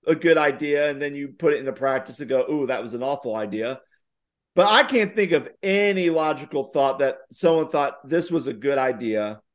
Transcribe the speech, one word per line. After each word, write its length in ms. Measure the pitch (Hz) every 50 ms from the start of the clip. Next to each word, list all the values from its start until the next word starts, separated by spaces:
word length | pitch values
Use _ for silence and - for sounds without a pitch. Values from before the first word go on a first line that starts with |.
| _
a 100 | - 160
good 220 | 156 160 165 160
idea.'" 520 | 156 151 147 135 - 151 147 143 143 147 147
And 120 | 143 139
then 140 | 143 143 143
you 140 | 143 143 139
put 240 | 131 _ 170 160 147
it 60 | 117
into 120 | 135 135 123
practice 460 | - 135 135 131 131 131 - 120 -
and 100 | 143 117
go, 160 | 135 131 127 -
"Ooh, 180 | 151 151 139
that 160 | 120 131 107 113
was 100 | 117 113
an 100 | 120 127
awful 320 | 135 139 135 - 123 107
idea." 440 | 110 107 104 101 110 110 120 135 - _ _ _ _ _ _ _ _ _ _ _ _ _ _ _
But 140 | 175 190
I 160 | 202 214 254 285
can't 320 | 294 269 240 214 196 -
think 160 | 214 202 175
of 180 | 170 147 - - - _ -
any 460 | 196 190 202 208 202 196 190 180 170
logical 560 | 165 160 156 156 151 135 147 - - 139 135 -
thought 280 | - 147 135 135 131 -
that 200 | 139 131 - - - _
someone 380 | - - - 170 165 160 156 156
thought 380 | - 151 143 139 - - -
this 220 | 135 160 170 170 -
was 160 | 170 165 120
a 60 | 131 123
good 240 | 104 131 139 139
idea. 640 | 135 131 131 123 107 120 113 107 107 104 107 107 107 _ _